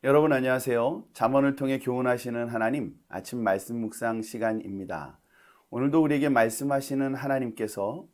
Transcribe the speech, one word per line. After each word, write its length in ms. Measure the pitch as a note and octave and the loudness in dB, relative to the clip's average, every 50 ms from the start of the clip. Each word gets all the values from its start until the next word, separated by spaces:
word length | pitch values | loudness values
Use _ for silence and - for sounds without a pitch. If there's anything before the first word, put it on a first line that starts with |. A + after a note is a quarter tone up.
| - | 4
여러분 300 | C3 C#3 D3 D3+ D#3 C#3+ | 6 6 6 6 6 4
안녕하세요. 720 | C3 B2+ C3 B2+ B2+ B2+ C3+ B2 A#2 A#2 C3 E3 G#3 - _ _ | 2 2 2 0 0 2 2 2 2 2 2 0 -2 -10 _ _
잠언을 440 | - A2+ A2+ C3 C#3 C#3 C#3 C#3 | 0 0 4 4 4 4 4 2
통해 220 | C3+ C#3 C3+ C3+ C3 | 0 0 0 0 0
교훈하시는 680 | C3 B2+ B2 B2 B2+ B2+ B2 A#2+ - B2 A#2 A#2+ A#2 A#2 | 0 -2 -2 0 2 2 0 0 0 -6 -4 -4 -4 -2
하나님, 500 | A#2 A2+ A2+ A2+ C3 D3 A#2 E2 - - _ _ | -2 0 0 0 0 -2 -4 -6 -10 -14 _ _
아침 340 | - F#2 F#2+ - - B2 A2+ | -10 -10 -10 -8 -6 -2 2
말씀 320 | G2+ F#2+ G2+ - - A#2 A#2 A2+ | 2 2 2 0 -6 -6 -4 -4
묵상 400 | G#2+ - - A#2+ A2+ A2+ A2+ A2 | -6 -6 -4 -4 -2 -2 -4 -6
시간입니다. 960 | A2 - A#2 A2 A2 A2 A2 A2 G2 G2 F#2+ F#2+ F2 F2+ D#2+ C#2+ C2+ - _ _ _ _ _ _ _ _ _ _ _ | -8 -6 -2 -2 -2 -2 -2 -6 -8 -8 -8 -8 -8 -8 -8 -8 -12 -16 _ _ _ _ _ _ _ _ _ _ _
오늘도 340 | - A#2+ B2+ C#3+ C#3+ E3 D#3+ | -4 -2 0 2 4 4 4
우리에게 280 | D3+ D3 C#3+ C#3 C#3+ | 4 2 2 2 2
말씀하시는 840 | C3+ A#2+ A2+ A#2 A#2 - C#3 C#3+ C#3 C#3 C#3 - C#3+ C3+ C#3 C3+ C3+ | 4 4 4 2 2 -2 -4 -2 -2 -2 -2 -2 -2 -2 -2 -2 -4
하나님께서 920 | C3+ C3 C#3 C#3 C3+ C3 A#2+ A2 - A#2 G#2+ - - G2 G#2 B2 E3+ - - | -4 -4 -2 -2 -2 -2 -4 -4 -6 -6 -6 -4 -4 -4 -4 -4 -8 -12 -14